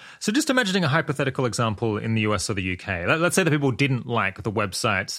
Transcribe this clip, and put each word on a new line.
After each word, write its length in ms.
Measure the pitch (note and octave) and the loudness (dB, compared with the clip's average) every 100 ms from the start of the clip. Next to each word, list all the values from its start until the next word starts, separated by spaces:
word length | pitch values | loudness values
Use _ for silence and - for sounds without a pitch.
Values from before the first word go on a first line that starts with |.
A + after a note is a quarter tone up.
| - - | -20 -6
So 140 | - | -2
just 160 | A#3 D4+ | 0 2
imagining 340 | B3+ G#3 F#3+ | 2 2 0
a 60 | D#3+ | 2
hypothetical 560 | D#3+ D#3 C#3 C#3 - B2 | 2 0 -2 -2 0 -2
example 520 | G#2+ A2+ G#2 A#2 G#2 | 0 -2 0 0 -2
in 160 | A2+ | 0
the 80 | A2 | 0
U 120 | G#2+ | 2
S 160 | G#2 - | 0 -2
or 60 | G2+ | -2
the 60 | |
U 140 | F#2 F#2 | -2 -4
K. 300 | - F2+ F2+ | -4 -4 0
Let, 140 | D#3+ | 2
let's 140 | F3 - | 2 2
say 80 | |
that 80 | E3+ | 2
people 200 | D3 C#3 | 2 2
didn't 340 | A#2 C#3 C3 B2+ | 2 0 0 0
like 380 | A#2 G2 G2 | 0 0 -2
the 80 | A#2 | -4
website 640 | G#2 G#2 - A#2 F#2+ - | -2 -2 -2 0 0 -2